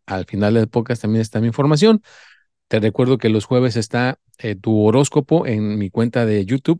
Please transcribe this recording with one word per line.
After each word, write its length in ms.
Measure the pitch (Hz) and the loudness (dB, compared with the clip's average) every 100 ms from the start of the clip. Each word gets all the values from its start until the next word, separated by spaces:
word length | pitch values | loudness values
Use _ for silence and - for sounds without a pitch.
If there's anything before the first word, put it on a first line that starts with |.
al 220 | - 95 90 | -8 -8 -6
final 260 | 98 104 | -2 2
del 160 | 117 110 | 2 0
podcast 320 | 123 110 117 | -2 -4 -4
también 220 | 107 113 | -2 -2
está 180 | 110 107 | -2 -2
mi 60 | 117 | -2
información. 560 | 113 147 151 214 220 _ - - _ _ _ - | 0 0 4 4 2 _ -20 -20 _ _ _ -4
Te 100 | 113 | -2
recuerdo 400 | 107 - 127 127 | 0 0 0 2
que 120 | 117 | 2
los 160 | 110 - | 0 0
jueves 280 | 123 127 | 0 0
está, 460 | 113 107 120 127 - _ _ | -2 -4 -2 -4 -4 _ _
eh, 160 | 113 | -10
tu 300 | 98 113 107 | -6 -2 2
horóscopo 600 | 107 120 147 151 135 160 | 4 2 2 0 0 -2
en 320 | 135 107 107 104 | 0 -4 -2 -4
mi 140 | 98 | -4
cuenta 340 | 113 117 123 | -2 -2 0
de 220 | 113 107 95 | 0 0 -2
YouTube, 320 | 135 - | -4 -2